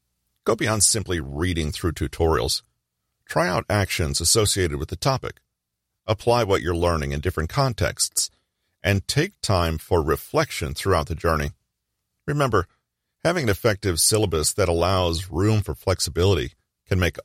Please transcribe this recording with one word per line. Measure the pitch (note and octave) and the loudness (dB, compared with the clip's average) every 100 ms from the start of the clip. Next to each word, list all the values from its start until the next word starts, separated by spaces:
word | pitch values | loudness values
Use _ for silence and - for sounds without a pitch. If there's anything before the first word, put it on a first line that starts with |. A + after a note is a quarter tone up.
| _ _ _ _ | _ _ _ _
Go | - A2+ | -2 0
beyond | C3+ A2 | 0 2
simply | - A2 F2+ E2+ | 2 0 -2 -4
reading | C2+ C#2+ F2+ E2+ D2+ | -4 -4 -2 0 -4
through | - F2 | -2 -4
tutorials. | D2 D2+ - E2 C#2+ B1 - - _ _ _ _ _ - | -2 -6 0 2 2 0 -4 -8 _ _ _ _ _ -6
Try | D#3 F3+ | -2 0
out | D#3+ - | -2 0
actions | G#2 F#2+ - D2+ - | 0 0 0 -2 0
associated | E2 A2+ G#2 G2 E2+ C#2+ | 2 2 2 2 0 -2
with | D2+ | -8
the | F2 | -4
topic. | C3+ C3 - - _ _ _ _ _ _ - | -2 -2 -6 -12 _ _ _ _ _ _ -4
Apply | G#2+ A#2 A#2+ | -2 2 2
what | G2+ F2+ | 4 2
you're | D2+ E2+ | 0 0
learning | F2 D#2+ C#2 | 2 0 -2
in | C#2+ | -2
different | F#2 - D#2 | -2 -2 -2
contexts, | C#3+ C3+ - - - - - - _ _ _ _ _ | 0 -2 0 -2 -2 -4 -2 -6 _ _ _ _ _
and | F#2+ G2 - | 0 0 0
take | C#3 G3 - | -2 -2 -4
time | - F#2 E2 D#2+ | 0 2 2 -2
for | - - | 0 0
reflection | D2 C#2+ - D#3 D#3 - C#2 C#2 | 2 -2 -2 -2 -2 -4 -6 -4
throughout | G2 F2 D2 | 0 0 0
the | D#2 | -2
journey. | E2+ D#2 C#2+ - _ _ _ _ _ _ - | 0 0 -2 -8 _ _ _ _ _ _ -6
Remember, | D3 C3+ G#2 - _ _ _ _ _ | -2 2 0 -2 _ _ _ _ _
having | - F3+ A#2 | 0 0 0
an | |
effective | F#2 A#2 G2 G2+ D#2+ | 0 0 0 0 0
syllabus | - G#2+ G2+ D#2+ D2 | 2 2 2 0 -2
that | - F2+ | 0 0
allows | E2+ F2 F#2+ F2 E2 F#2 | 2 2 2 0 -2 -4
room | D2+ G#2 G#2+ | 0 2 2
for | G2 | 0
flexibility | - - F#2 - D#2 F#2+ E2 B1 - _ _ _ | -4 -2 -2 -2 2 2 2 -2 -10 _ _ _
can | F#2 | 0
make | F2 - | 0 -2